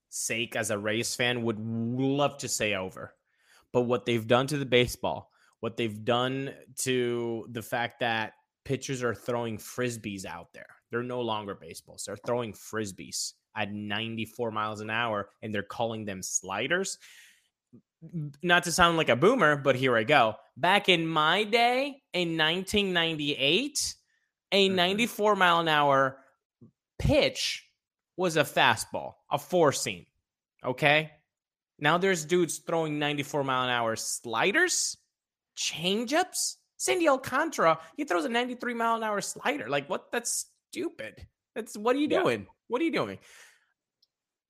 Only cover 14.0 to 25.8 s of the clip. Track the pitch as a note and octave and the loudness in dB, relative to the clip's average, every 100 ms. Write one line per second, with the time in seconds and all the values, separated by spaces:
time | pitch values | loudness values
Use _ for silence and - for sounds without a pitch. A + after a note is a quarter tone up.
14 | A2+ A2+ G#2+ - A#2 G#2+ G#2+ G#2+ G#2+ A2 | -6 -6 -8 -6 -4 -4 -4 -6 -4 -2
15 | A#2+ G#2 G2+ _ A2+ G#2 G2 - A#2 A2 | 0 -2 -6 _ -6 -6 -6 -4 -4 -4
16 | G#2 F#2 F#2 - F#2 G2 C3 F3+ F#3 - | -8 -8 -6 -6 -4 -4 -2 -2 -4 -10
17 | - - - _ _ _ _ - _ _ | -16 -20 -20 _ _ _ _ -20 _ _
18 | E3 E3 D3 C#3+ F3 F3 F3 D#3+ E3+ E3 | -12 -8 -8 -6 2 2 2 4 6 6
19 | D3 C3+ F3+ C4 D#3 C#3+ C3+ B2+ C3 A#2 | 4 6 6 6 4 4 2 2 4 4
20 | A2 D3 A2+ G#2 - - E3 G3+ G3+ F3 | 6 6 6 2 -12 -2 2 4 4 2
21 | E3 D#3+ D#3 F#3 G#3+ A#3 A#3+ B3 C#4+ C4+ | 2 2 2 2 2 2 2 2 -2 -8
22 | _ F3 E3+ D#3+ D#3 F3 F#3+ G#3+ G3 F3+ | _ -4 -2 0 0 0 0 0 2 0
23 | E3 D#3 D3 C3 C#3 F3+ C#4+ - - - | 0 -2 -2 2 2 2 0 -4 -4 -6
24 | _ _ _ _ _ G3 G3 F#3 F3 G3+ | _ _ _ _ _ 2 4 4 2 2
25 | A#3+ - G#3 G3+ F3+ E3+ E3 D3+ | -2 2 2 4 4 4 4 4